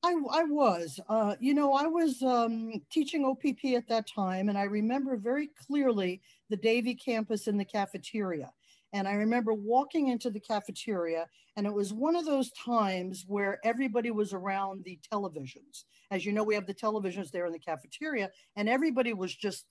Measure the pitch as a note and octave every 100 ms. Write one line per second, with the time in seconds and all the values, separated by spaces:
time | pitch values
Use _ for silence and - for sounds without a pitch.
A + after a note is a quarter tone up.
0 | F4 F4 C4+ D4+ E4 D4 C4 F3 E3 -
1 | - A3 G#3 G3+ B3 D4 C#4+ C#4 D4+ E4
2 | E4 B3+ C4 B3 A#3 A3+ A3+ A3 - -
3 | C#4+ D#4+ C4+ C4 D4 B3 C#4 B3 A#3+ A3+
4 | G#3+ - F#3+ F#3 G3+ G3 G3 G#3 A3 C4
5 | C4+ B3 G#3 C#4 D4 - - D4 C4+ G#3+
6 | F#3 F#3 _ _ _ G#3 A3 A#3 A#3+ A#3+
7 | - A3+ G#3+ G#3+ - G3+ G3 G#3+ G3 F#3+
8 | - A3 G3 D#3+ C3 _ _ _ _ G3+
9 | G3 G3+ A3 A#3+ A3 A3 G3+ B3 C#4+ E4
10 | C#4 A#3+ B3 G#3 - G#3+ - - - G3
11 | E3+ E3 E3 _ _ - G3+ G#3 G3 G#3+
12 | C#4+ F4 D#4 C#4 B3 - - A#3 G3+ F#3
13 | F#3 F#3+ F#3 G3+ G3 G3+ A3 A#3 C4+ A3
14 | A#3 G#3+ G#3 G3 F#3+ G3 G3 F#3+ F#3 F3
15 | - G#3+ G3 D3+ C3+ - - - - _
16 | _ G3 G3 G#3 G#3+ G#3 F#3+ G3 A3 G#3+
17 | G3 F3+ E3+ F#3 F3 E3 - D#3+ - -
18 | D#4 C4+ G3 - _ - G#3 C4 D#4+ B3
19 | A#3+ G#3 F#3 - G#3 - -